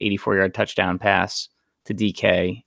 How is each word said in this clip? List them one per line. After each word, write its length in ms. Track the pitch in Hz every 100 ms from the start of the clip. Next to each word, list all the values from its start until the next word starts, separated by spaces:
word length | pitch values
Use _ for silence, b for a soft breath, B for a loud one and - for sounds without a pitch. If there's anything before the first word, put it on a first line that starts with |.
eighty-four 360 | 104 98 - 98
yard 160 | 95
touchdown 460 | 101 110 - 92 90
pass 500 | 104 95 95 - - _ _ _ -
to 80 |
D 180 | 104 104
K, 500 | - 104 90 90 110